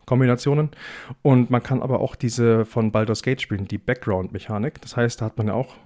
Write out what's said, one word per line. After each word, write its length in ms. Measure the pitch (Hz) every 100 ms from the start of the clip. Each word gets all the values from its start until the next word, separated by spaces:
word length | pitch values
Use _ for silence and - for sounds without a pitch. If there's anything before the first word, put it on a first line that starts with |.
Kombinationen. 640 | - 123 127 120 143 147 151 - - - - -
Und 280 | 147 127 117
man 120 | 120
kann 200 | - 131
aber 180 | 131 123
auch 160 | 110 -
diese 480 | 117 120 117 113
von 280 | 110 120 110
Baldur's 300 | 107 110 107
Gate 180 | - 131
spielen, 260 | - 101 98
die 120 | 101
Background-Mechanik. 1000 | - 131 - 95 92 98 - 104 147 -
Das 140 | - -
heißt, 240 | 120 -
da 60 | 110
hat 120 | -
man 80 | 107
ja 80 |
auch 200 | 101 131 -